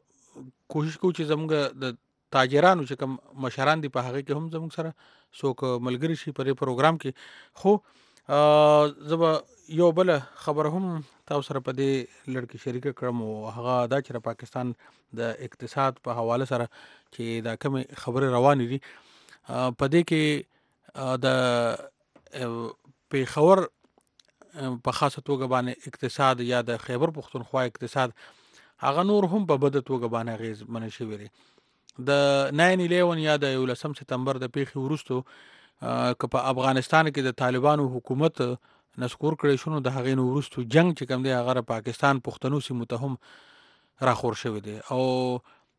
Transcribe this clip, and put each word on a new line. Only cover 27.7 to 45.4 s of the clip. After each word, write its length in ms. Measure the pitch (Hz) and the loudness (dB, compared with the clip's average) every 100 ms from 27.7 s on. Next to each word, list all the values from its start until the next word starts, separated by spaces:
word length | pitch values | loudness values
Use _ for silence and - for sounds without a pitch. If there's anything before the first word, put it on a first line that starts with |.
| - 120 143 127 - - _ _ _ _ _ | -4 -6 -2 -2 -4 -20 _ _ _ _ _
هغه 240 | - 143 | 0 2
نور 220 | 190 208 | 4 4
هم 220 | 190 202 185 | 2 0 0
په 100 | 143 | 2
بده 240 | 139 139 | 2 0
توګه 260 | 127 131 117 | -2 -4 -2
باندې 240 | 113 117 | -4 -4
اغېزمنه 580 | 110 113 104 104 117 113 | -6 -8 -10 -10 -10 -10
شوي 280 | - 113 104 | -10 -10 -10
دي. 120 | 104 _ _ _ _ _ _ - | -14 _ _ _ _ _ _ -8
د 100 | 131 143 143 139 139 | 0 2 4 2 0
ناین 280 | 143 175 185 | 4 4 4
الیون 380 | 175 180 175 165 | 2 2 2 2
یا 180 | 156 147 | 0 0
د 80 | |
یولسم 480 | 139 131 131 123 151 | 0 0 -2 -4 -6
سپتمبر 460 | 143 - 127 131 131 | -10 -6 -4 -2 -2
د 80 | 127 | -4
پیښې 300 | 143 135 143 | -4 -6 -4
وروسته، 480 | 131 151 - 127 131 - - - _ _ | -4 -6 -4 -6 -6 -20 -20 -20 _ _
آ، 320 | 120 123 123 | -6 -2 -2
که 140 | 120 123 | -2 -2
په 120 | 131 | -2
افغانستان 680 | 131 131 131 131 127 160 156 | 0 0 2 2 4 4 4
کې 140 | 143 | 0
د 100 | 131 | -4
طالبانو 580 | 120 127 127 143 151 139 | 0 0 2 2 2 0
حکومت 540 | 127 - 131 160 - 123 123 _ _ _ - | -4 -4 0 0 0 -4 -4 _ _ _ -8
نسکور 340 | 127 - 147 | -8 -2 -2
کړی 240 | 156 143 135 | 0 2 0
شو، 140 | - | -2
نو 100 | 156 | -4
د 80 | 127 | -4
هغې 260 | 127 127 | -2 -2
نه 80 | 131 | 0
وروسته 400 | 127 139 135 - | 2 0 -4 -8
جنګ 320 | 120 143 175 | 2 4 4
چې 100 | 160 | 2
کوم 180 | 127 131 | -4 -2
دی، 100 | 131 | 0
هغه 220 | 127 120 | 0 0
د 40 | 127 | -2
پاکستان 640 | 117 113 110 113 139 135 - | -2 -6 -6 0 2 2 -2
پښتنو 320 | - 131 143 | -6 -4 -4
سیمو 240 | - 123 | -4 -6
ته 120 | 117 120 | -6 -4
هم 220 | 135 127 _ - - - _ _ _ _ | -4 -6 _ -20 -20 -20 _ _ _ _
راخور 320 | 127 113 123 | 0 2 -2
شوی 280 | 110 127 107 | -4 -6 -6
دی. 180 | 104 107 - | -10 -14 -6
او 480 | 127 131 127 127 123 | -2 0 0 -2 -4